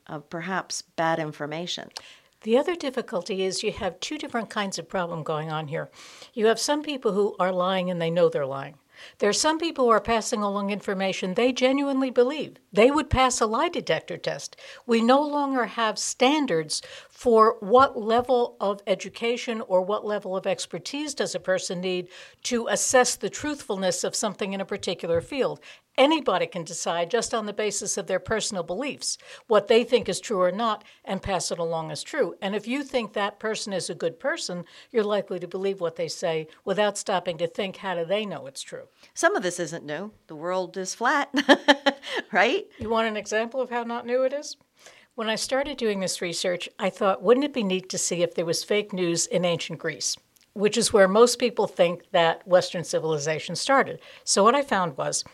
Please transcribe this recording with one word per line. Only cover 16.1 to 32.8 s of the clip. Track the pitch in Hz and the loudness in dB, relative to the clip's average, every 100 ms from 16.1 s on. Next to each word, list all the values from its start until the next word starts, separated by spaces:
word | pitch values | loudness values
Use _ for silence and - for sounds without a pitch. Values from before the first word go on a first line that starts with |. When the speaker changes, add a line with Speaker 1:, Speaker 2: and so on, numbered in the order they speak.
| - 254 311 254 165 156 - - - - | 2 2 4 2 0 -2 -6 -8 -18 -20
Speaker 2:
for | - 247 220 220 226 | -4 4 8 8 4
what | 190 247 262 254 | 4 6 6 2
level | 214 233 247 247 240 - | 0 2 4 2 2 -2
of | 196 202 - | -2 -2 -2
education | 185 190 - 233 240 254 220 | -2 -4 -6 -4 -2 -4 -6
or | - 185 | 2 2
what | 185 208 | 2 -2
level | 208 208 202 190 | -2 -4 -2 -4
of | 190 | -2
expertise | 165 - 175 - 285 302 | -4 -4 -8 -8 -8 -6
does | 294 196 180 | -4 -4 -2
a | |
person | - 185 - 180 | -2 -2 -2 -4
need | 185 180 180 - - _ | -2 -4 -6 -14 -20 _
to | - 240 226 | -4 -2 0
assess | 202 - 254 247 - | 0 4 6 6 2
the | 196 | -6
truthfulness | - 302 - - 190 185 180 | -6 -6 -6 -6 -2 0 0
of | 190 - | -2 -2
something | 214 - 196 | -4 -4 -6
in | 196 | -6
a | 190 | -6
particular | 202 - 175 170 170 | -6 -4 -4 0 0
field. | - 277 180 - - - _ - | 0 -2 -2 -2 -14 -20 _ 4
Anybody | 277 311 262 180 165 | 4 4 2 0 0
can | 180 | -6
decide | 160 165 196 170 170 | -8 -6 -4 -2 0
just | 233 214 | 0 -2
on | 233 208 | -4 -4
the | |
basis | 208 208 196 196 208 | -4 -4 -4 -4 -6
of | 190 | -2
their | 185 | -4
personal | - 214 - 190 | -2 -4 -2 -6
beliefs | 165 185 285 156 - - - - - | -6 -4 -6 -6 -8 -8 -12 -10 4
what | 208 202 | 4 8
they | 233 | 6
think | 233 226 - | 6 2 2
is | 175 | -4
true | - 190 | -2 2
or | 180 | 2
not | 190 233 214 - - | 2 -2 -2 -8 -16
and | - 190 | -8 -6
pass | 202 175 - | -2 -2 -2
it | 175 | -4
along | 165 160 156 | -2 -4 -4
as | 147 | -8
true. | - - 175 - | -6 -2 -2 -2
And | 196 208 | -4 -4
if | 226 | -4
you | 277 | -6